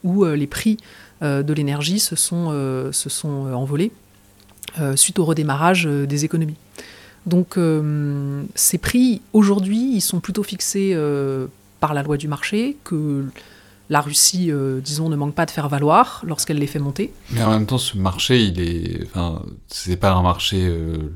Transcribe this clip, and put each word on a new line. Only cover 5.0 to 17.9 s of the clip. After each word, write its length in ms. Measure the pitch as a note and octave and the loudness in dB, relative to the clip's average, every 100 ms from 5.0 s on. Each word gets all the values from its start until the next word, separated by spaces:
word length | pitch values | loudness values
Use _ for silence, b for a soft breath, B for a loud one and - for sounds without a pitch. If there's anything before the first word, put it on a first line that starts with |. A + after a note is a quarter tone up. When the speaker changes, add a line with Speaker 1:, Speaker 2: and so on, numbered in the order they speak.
| - F#3+ | 0 2
Speaker 1:
au 80 | D#3+ | 0
redémarrage, 600 | D#3+ D3+ C#3 E3 F#3 D#3+ | 0 0 2 4 4 2
euh, 180 | C#3+ C#3 | 0 0
des 200 | C#3+ D#3 | -2 0
économies. 320 | E3 D#3 D3+ - B B B B B F3+ | 0 -2 -4 -16 B B B B B 0
Donc, 320 | F3+ F3 F#3 | 0 2 0
euh, 840 | E3 D#3 D3+ D3+ D3 C#3+ C#3 C#3+ - - | 2 2 0 0 -2 -2 -4 -6 -6 -2
ces 220 | - F3 | 0 0
prix, 440 | - B3 B3+ G#3 - | 2 4 4 2 2
aujourd'hui, 600 | G#3+ G3+ G3+ F#3+ G#3+ C4 A3 | 4 6 4 2 0 0 0
ils 60 | |
sont 180 | - F3+ | 0 -2
plutôt 240 | - F#3 | -2 -4
fixés, 480 | G3 F3+ - G3+ G3 | -4 -4 -4 0 0
euh, 540 | E3+ D3 C#3+ C#3 C3+ C3 - _ - | 2 0 0 0 -2 -6 -10 _ -4
par 140 | D3+ | 0
la 100 | D3 | 0
loi 140 | D3 D3 | 0 -2
du 100 | D3+ | -2
marché, 500 | C#3+ - G#3 B3+ C#4+ | -4 -2 -2 -2 -4
que 420 | - D#3+ D3+ C#3 C3+ B B B B B - | -4 -2 0 -2 -4 B B B B B -2
la 120 | D3 | 0
Russie, 500 | D3 D3 - F3+ E3+ | 0 0 2 2 0
euh, 300 | C#3+ C3+ C3 | 0 0 -2
disons, 260 | C3+ D3+ D#3+ | -4 -2 -2
ne 80 | D3 | 0
manque 180 | C#3+ | 0
pas 120 | D#3+ E3 | 0 -2
de 60 | |
faire 180 | - C#3+ | -2 -2
valoir 520 | C#3+ D3 F#3 C4 - E3+ | 0 4 4 4 -2 -8
lorsqu'elle 320 | D3+ - D3+ | -4 -2 -2
les 100 | C#3+ | -2
fait 120 | D3+ | -2
monter. 340 | C#3 C3+ A3+ - - | -4 -4 -6 -8 -6
Speaker 2:
Mais 100 | A#2 | 0
en 100 | A2 | 2
même 140 | A2 G#2+ | 2 2
temps, 120 | B2 | 0
ce 200 | - | -2